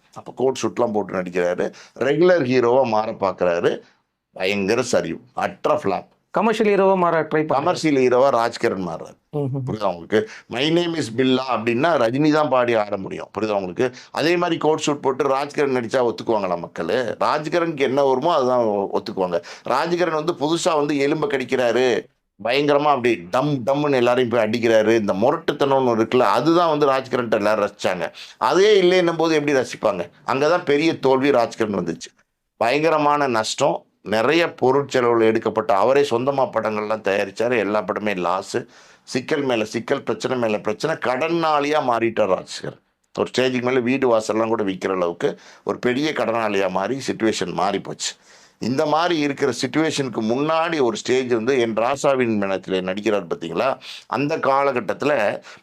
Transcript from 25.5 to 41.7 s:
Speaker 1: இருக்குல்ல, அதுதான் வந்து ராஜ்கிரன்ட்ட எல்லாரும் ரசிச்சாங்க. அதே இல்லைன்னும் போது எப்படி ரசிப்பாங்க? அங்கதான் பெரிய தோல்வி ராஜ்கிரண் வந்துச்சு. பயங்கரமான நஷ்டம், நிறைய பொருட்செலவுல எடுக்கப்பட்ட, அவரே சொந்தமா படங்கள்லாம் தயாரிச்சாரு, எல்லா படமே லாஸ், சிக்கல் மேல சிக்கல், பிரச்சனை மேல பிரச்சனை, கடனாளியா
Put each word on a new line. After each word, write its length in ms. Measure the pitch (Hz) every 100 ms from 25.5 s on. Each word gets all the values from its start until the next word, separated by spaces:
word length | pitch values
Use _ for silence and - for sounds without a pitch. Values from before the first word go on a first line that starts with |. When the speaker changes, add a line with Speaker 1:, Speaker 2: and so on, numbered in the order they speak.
| 147 139 135 127 113
Speaker 1:
இருக்குல்ல, 220 | 113 127
அதுதான் 600 | 110 110 151 170 170 151
வந்து 80 | 143
ராஜ்கிரன்ட்ட 480 | 135 120 127 117
எல்லாரும் 340 | 110 104 107 101
ரசிச்சாங்க. 440 | - 104 90 82 - - -
அதே 440 | 117 165 208 202
இல்லைன்னும் 340 | 175 185 170 160
போது 180 | 165
எப்படி 240 | 156 147 135
ரசிப்பாங்க? 520 | 117 - 107 92 85 _ -
அங்கதான் 380 | 131 151 175
பெரிய 340 | 143 147 160 -
தோல்வி 320 | 135 131 143
ராஜ்கிரண் 480 | 123 113 - 107 95
வந்துச்சு. 300 | 82 82 - _ _ _ _ -
பயங்கரமான 720 | 113 143 160 156 147 147 139
நஷ்டம், 580 | 113 107 - 143 170 - _
நிறைய 520 | 92 110 117 160 165 -
பொருட்செலவுல 580 | 127 139 135 131 120 117
எடுக்கப்பட்ட, 560 | 113 113 113 104 107 95
அவரே 300 | 113 139 143
சொந்தமா 400 | 117 131 139 127
படங்கள்லாம் 540 | 113 110 107 107 110 101
தயாரிச்சாரு, 500 | 98 98 98 117 123
எல்லா 240 | 98 104
படமே 340 | 95 101 104 92
லாஸ், 420 | 87 95 98 120 - - - -
சிக்கல் 400 | - 131 127 156
மேல 220 | 135 117
சிக்கல், 380 | 107 117 110 139
பிரச்சனை 360 | 131 110 123 127
மேல 200 | 113 104
பிரச்சனை, 380 | 107 104 147 160
கடனாளியா 880 | 117 127 160 170 160 151 143